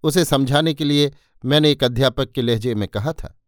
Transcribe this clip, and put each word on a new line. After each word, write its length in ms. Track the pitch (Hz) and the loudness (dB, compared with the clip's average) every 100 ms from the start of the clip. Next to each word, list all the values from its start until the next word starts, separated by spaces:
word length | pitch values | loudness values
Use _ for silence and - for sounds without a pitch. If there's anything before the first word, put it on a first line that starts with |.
उसे 220 | 156 160 | 0 0
समझाने 480 | 160 139 135 147 160 | 2 0 2 2 0
के 100 | 147 | -2
लिए 300 | 147 147 143 - _ _ | 0 0 0 -4 _ _
मैंने 260 | 127 147 151 | 0 2 2
एक 120 | 139 | 2
अध्यापक 480 | 123 120 131 123 127 | 0 2 0 0 -4
के 100 | - | -2
लहजे 340 | 120 113 120 | -2 -2 -2
में 120 | 107 101 | -4 -4
कहा 260 | 120 135 | -6 -6
था 280 | 160 - - | -8 -14 -18